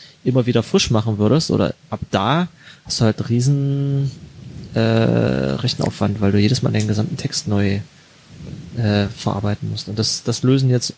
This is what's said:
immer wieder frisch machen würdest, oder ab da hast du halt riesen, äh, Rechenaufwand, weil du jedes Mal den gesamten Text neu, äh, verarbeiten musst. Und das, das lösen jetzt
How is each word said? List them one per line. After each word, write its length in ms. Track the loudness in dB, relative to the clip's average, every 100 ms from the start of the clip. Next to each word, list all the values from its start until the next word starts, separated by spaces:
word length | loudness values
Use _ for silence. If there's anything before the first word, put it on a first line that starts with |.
| -20 _
immer 240 | 0 2 2
wieder 160 | 0
frisch 280 | 2 0 2
machen 280 | 0 0 2
würdest, 320 | 4 4 2
oder 240 | 0 0 -2 -10
ab 100 | -10 -4
da 340 | -2 2 0 -2 -8 -20 -20
hast 160 | -10 0
du 60 | 0
halt 220 | 0 0
riesen, 840 | 2 2 2 0 0 0 0 -2 -6 -18 -20 -18 -16 -6
äh, 60 | 0
Rechenaufwand, 1400 | 2 4 4 2 2 0 -2 -2 -4 -2 -4 -2 -2 0
weil 100 | 2
du 80 | 4
jedes 220 | 2 2
Mal 120 | 0
den 140 | 0 0
gesamten 300 | 0 -2 -4
Text 320 | -6 -6 -2
neu, 320 | 0 2 -2 -6 -20 -20 -20 -20 -18 -14 -14 -10 -2
äh, 300 | 0 2 0 -2
verarbeiten 540 | -4 -2 -2 -4 -4
musst. 180 | -6 -6
Und 100 | -2
das, 260 | -2 -2
das 180 | -4 0
lösen 260 | 2 2 2
jetzt 240 | 2 -2